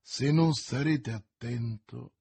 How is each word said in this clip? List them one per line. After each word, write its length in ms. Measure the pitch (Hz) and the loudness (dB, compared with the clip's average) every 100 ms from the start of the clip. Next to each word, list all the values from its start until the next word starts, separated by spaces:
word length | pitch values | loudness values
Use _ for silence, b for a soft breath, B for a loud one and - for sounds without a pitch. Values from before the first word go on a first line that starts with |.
Se 320 | - - 139 | -12 -2 2
non 200 | 156 165 | 6 4
starete 600 | 139 - 123 143 151 123 | 2 -2 -2 0 0 0
attento 1000 | 110 - _ 117 120 117 107 _ 120 123 _ | -8 -8 _ -6 -4 -4 -6 _ -14 -14 _